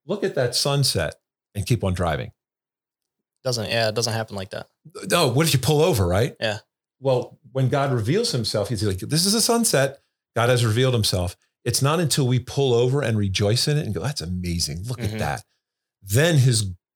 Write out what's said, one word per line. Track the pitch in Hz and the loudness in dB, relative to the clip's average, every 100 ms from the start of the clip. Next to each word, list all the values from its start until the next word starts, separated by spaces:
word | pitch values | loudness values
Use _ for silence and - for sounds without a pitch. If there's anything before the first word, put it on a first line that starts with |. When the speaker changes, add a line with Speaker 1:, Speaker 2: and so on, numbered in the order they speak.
| 143 | -8
Speaker 1:
"Look | 208 | -4
at | 190 185 | -4 -2
that | 156 | -2
sunset," | - 143 143 127 - 78 - _ _ _ | 0 0 0 0 0 -4 -8 _ _ _
and | 104 - | -6 -2
keep | 120 | 0
on | 98 | 0
driving. | 87 87 71 57 - _ _ _ _ _ _ _ _ _ _ | 0 -2 -2 -6 -16 _ _ _ _ _ _ _ _ _ _
Speaker 2:
Doesn't, | 131 117 104 | -4 -4 -2
yeah, | 117 110 | 0 0
it | |
doesn't | 110 117 | -2 -2
happen | 110 110 101 | -4 -6 -8
like | 98 | -10
that. | - - _ - - - | -12 -16 _ -20 -14 -2
Speaker 1:
No, | 175 139 | 2 2
what | 127 165 | 2 2
if | |
you | 131 | 2
pull | - 147 | 2 4
over, | 175 117 87 | 4 4 2
right? | 92 127 - | 2 0 -2
Speaker 2:
Yeah. | 113 104 - _ _ _ | -4 -4 -10 _ _ _
Speaker 1:
Well, | 131 123 117 - - | 0 0 -2 -12 -8
when | 131 127 | -2 0
God | 143 139 | 0 0
reveals | 123 107 190 - | 0 0 0 0
himself, | 131 104 107 101 | -2 -2 -2 -2
he's | 104 | -2
like, | 104 92 | -2 -2
"This | 110 156 196 | -2 -2 0
is | |
a | 220 | 2
sunset. | - 233 226 143 135 - _ _ _ 117 | 2 2 2 2 0 -4 _ _ _ 0
God | 120 | 2
has | 120 | 2
revealed | 117 113 131 | 2 2 2
himself." | 120 104 92 90 - _ _ | 2 0 0 -2 -8 _ _
It's | 123 - | -4 0
not | 135 170 | 2 2
until | 160 - 123 | 0 2 2
we | 127 | 0
pull | - - 139 | -2 0 2
over | 117 127 143 | 4 2 0
and | 117 110 | 0 0
rejoice | 101 92 101 123 151 | 0 0 2 2 0
in | 147 | 0
it | |
and | 107 | -2
go, | 98 | -4
"That's | 127 147 | -6 -6
amazing. | 85 90 87 85 - 80 | -6 -4 -4 -4 -4 -6
Look | 113 123 | -8 -6
Speaker 2:
Mm-hmm. | 104 | -6
Speaker 1:
at | 107 | -4
that." | 76 64 - _ _ _ _ _ | -4 -6 -10 _ _ _ _ _
Then | 98 113 170 151 | -2 2 4 4
his | 131 113 98 87 _ | 4 2 -2 -8 _